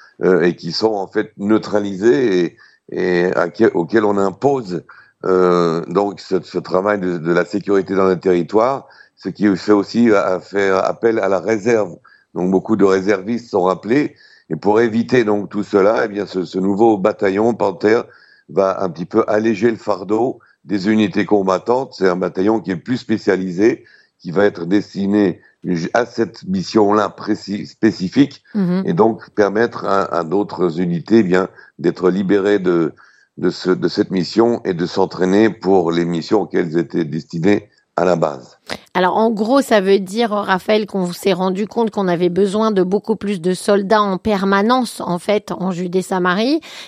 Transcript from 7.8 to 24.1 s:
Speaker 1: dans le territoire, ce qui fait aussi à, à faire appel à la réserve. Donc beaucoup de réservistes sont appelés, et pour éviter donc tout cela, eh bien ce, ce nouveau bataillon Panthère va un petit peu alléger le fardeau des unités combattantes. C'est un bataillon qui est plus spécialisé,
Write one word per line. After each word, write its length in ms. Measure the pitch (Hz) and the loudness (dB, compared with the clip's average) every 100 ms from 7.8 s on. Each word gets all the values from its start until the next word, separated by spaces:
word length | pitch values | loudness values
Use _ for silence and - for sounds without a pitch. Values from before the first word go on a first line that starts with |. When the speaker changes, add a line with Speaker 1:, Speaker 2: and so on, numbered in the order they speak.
| 92 | 0
Speaker 1:
dans 140 | 95 92 | 0 2
le 100 | 87 | 2
territoire, 720 | 95 87 78 104 123 135 - - _ | 2 0 2 2 2 -2 -10 -20 _
ce 140 | _ 98 | _ -10
qui 180 | 90 101 | -2 0
fait 160 | 90 101 | 0 2
aussi 400 | 104 95 117 120 | 2 2 2 4
à, 140 | 98 | 4
à 160 | 95 90 | 2 -2
faire 440 | - 98 98 95 | -4 -2 0 0
appel 360 | - 85 117 113 | 0 0 0 0
à 80 | 98 | 0
la 100 | 95 | 0
réserve. 560 | 87 110 107 113 95 78 _ _ _ | 0 -2 0 0 0 -8 _ _ _
Donc 160 | 87 90 | -4 0
beaucoup 240 | 95 95 | 0 0
de 100 | 107 | 2
réservistes 640 | 98 95 95 98 95 117 - | 4 4 2 -2 -2 -6 -4
sont 200 | 101 90 | 0 0
appelés, 480 | 90 101 135 139 - - _ - | 0 0 0 -2 -8 -20 _ -10
et 60 | 80 | -2
pour 240 | 98 107 | 2 2
éviter 420 | 120 113 117 127 | 2 0 2 2
donc 280 | 107 104 92 | 2 -2 -4
tout 120 | 104 | -6
cela, 440 | 95 101 98 123 113 | 0 4 4 2 -2
eh 20 | |
bien 180 | 101 90 | -4 -6
ce, 180 | 92 | -6
ce 140 | 82 95 | -4 -2
nouveau 400 | 95 98 117 104 | -2 4 4 4
bataillon 560 | 104 - 101 98 117 | 0 0 0 2 0
Panthère 480 | 107 101 92 104 117 - - _ _ - | 0 -2 0 2 2 0 -14 _ _ -6
va 340 | 80 95 90 | 0 0 0
un 80 | 92 | -6
petit 160 | 78 87 | -6 -2
peu 160 | 107 - | 0 0
alléger 420 | 104 113 98 120 | 0 0 2 0
le 60 | 104 | 0
fardeau 640 | - 92 95 110 123 - _ _ | -4 -6 -2 -2 -2 -6 _ _
des 240 | - 101 95 | -8 -2 0
unités 380 | 110 101 98 87 | 2 2 0 0
combattantes. 680 | 104 95 92 110 127 135 - | 0 2 0 0 -2 -4 0
C'est 120 | 95 | 0
un 80 | 90 | 0
bataillon 420 | 90 95 101 110 | -2 0 0 0
qui 140 | 95 | -2
est 40 | 87 | -6
plus 200 | - 123 | -4 -6
spécialisé, 880 | - 110 104 92 95 87 113 131 - _ _ | -4 -2 0 0 -2 0 2 0 -6 _ _